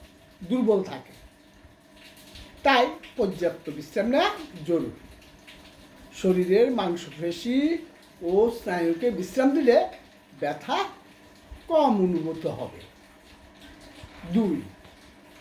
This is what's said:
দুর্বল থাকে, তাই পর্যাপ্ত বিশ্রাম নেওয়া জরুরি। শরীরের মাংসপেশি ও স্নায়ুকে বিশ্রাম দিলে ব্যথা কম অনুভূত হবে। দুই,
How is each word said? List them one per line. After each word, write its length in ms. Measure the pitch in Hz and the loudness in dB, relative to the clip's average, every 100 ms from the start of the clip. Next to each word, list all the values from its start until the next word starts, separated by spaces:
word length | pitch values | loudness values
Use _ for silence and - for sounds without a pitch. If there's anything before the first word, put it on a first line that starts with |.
| - - - - 175 | -20 -20 -20 -18 -4
দুর্বল 340 | 247 220 208 | 0 2 2
থাকে, 300 | 185 135 - - - _ _ _ - _ _ - - - - - - - | 0 -8 -14 -20 -20 _ _ _ -20 _ _ -20 -20 -20 -20 -20 -20 -4
তাই 240 | 285 262 262 320 - - | 2 4 2 -2 -10 -4
পর্যাপ্ত 520 | 202 170 170 165 - | -4 -2 -4 -4 -10
বিশ্রাম 380 | 143 147 - 214 | -12 -8 -4 0
নেওয়া 220 | 277 381 - 311 180 151 | 2 2 -2 -12 -12 -2
জরুরি। 340 | 165 131 - - - - - - - - - - - - - | -2 -2 -10 -20 -20 -20 -20 -20 -20 -20 -20 -20 -20 -20 -2
শরীরের 500 | 190 180 180 196 247 | 2 2 4 4 4
মাংসপেশি 1040 | 240 190 175 151 151 170 170 233 254 302 330 - - - - | 2 -2 -4 -8 -8 -6 -6 -2 0 0 -2 -6 -20 -20 -10
ও 300 | 170 190 233 | 0 2 2
স্নায়ুকে 600 | - - 180 170 170 240 | 0 -6 -2 0 0 -2
বিশ্রাম 380 | 208 185 - 269 | -2 -4 0 2
দিলে 380 | 285 262 254 - - - - _ - | 4 6 6 4 -2 -20 -20 _ -8
ব্যথা 380 | 147 147 - 320 392 - - - - - - - - | -6 -6 -4 -4 -4 -8 -20 -20 -20 -20 -20 -18 -2
কম 260 | 330 285 208 185 | 2 4 4 2
অনুভূত 400 | 170 156 156 160 | 0 -4 -6 -6
হবে। 360 | 113 127 - - - - - - - - - - - - - - - 170 | -6 -10 -14 -20 -20 -20 -20 -20 -20 -20 -20 -20 -20 -20 -20 -20 -18 -2
দুই, 280 | 180 208 151 - - - - - - - - | 0 2 0 -6 -16 -20 -20 -20 -20 -20 -20